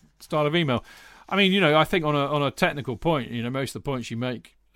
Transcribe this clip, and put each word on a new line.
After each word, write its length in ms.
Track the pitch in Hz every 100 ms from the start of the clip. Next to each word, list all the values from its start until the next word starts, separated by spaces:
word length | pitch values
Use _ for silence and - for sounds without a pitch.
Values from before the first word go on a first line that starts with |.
| _ _
style 280 | - 156 147
of 100 | 170
email. 260 | 151 120 - - - - -
I 80 | 190
mean, 160 | 190
you 80 | 196
know, 160 | 160 156
I 80 |
think 200 | 151 190
on 120 | 151 147
a, 100 | 139
on 160 | 147
a 80 | 139
technical 460 | - 180 139 131 113
point, 340 | 165 151 117
you 120 | 117
know, 80 | 120
most 200 | 135 139
of 120 | 110
the 60 | 147
points 220 | 131 117
you 60 | 117
make, 400 | 127 120 - _ _